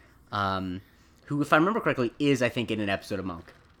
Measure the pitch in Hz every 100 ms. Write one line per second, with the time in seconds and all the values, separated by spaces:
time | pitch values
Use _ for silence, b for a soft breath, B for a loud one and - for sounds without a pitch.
0 | b b _ 104 98 95 92 92 b b
1 | b b - 147 143 160 175 220 160 135
2 | 117 - 143 131 120 123 110 107 101 98
3 | - 98 92 82 - - _ _